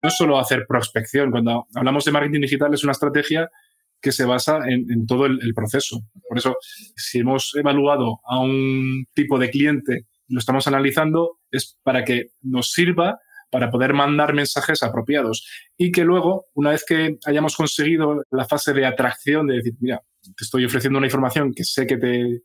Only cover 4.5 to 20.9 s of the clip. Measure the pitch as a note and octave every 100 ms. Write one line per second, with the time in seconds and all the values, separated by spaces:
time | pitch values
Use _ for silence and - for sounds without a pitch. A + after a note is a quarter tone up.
4.5 | D#3 C3 B2+ A#2+ A#2 A2+ B2+ C#3 C3 A#2
5.5 | A2 A2 C#3 - A#2 A2 - - - C4
6.5 | C5 - - - - - B2+ A#2+ C3+ -
7.5 | C#3+ C#3+ C#3+ C#3+ D3 A#2 A2+ - B2+ C3
8.5 | C3+ C3+ C3 C3 C3 C3 - C#3+ C3+ B2+
9.5 | C#3 D3 C#3+ B2+ A#2 - _ - B2+ A2+
10.5 | C3 C3+ C3+ C#3 C#3 D#3 D#3+ E3+ E3+ _
11.5 | C3+ - - - B2+ A2+ A#2+ A#2 _ C3
12.5 | B2+ B2 - F3 E3+ F3 A3+ _ - -
13.5 | B2+ A#2+ A#2+ C3 C#3 C#3+ D3 D3 D3 C#3+
14.5 | - C3+ D3+ A#2+ A#2 A2+ D3 A#2 A2+ -
15.5 | - - - F3+ F3 E3+ F3+ E3 F#3+ -
16.5 | - D3 D3+ - D#3+ D#3+ D#3 - D3 D3+
17.5 | - D#3 - D3+ E3 D3+ D3 - C3 A#2+
18.5 | D3 - C#3 C3 B2+ B2 - C#3+ D3+ D3
19.5 | B2+ A2+ A#2 B2 - - _ - - A2
20.5 | B2+ B2 A#2+ C3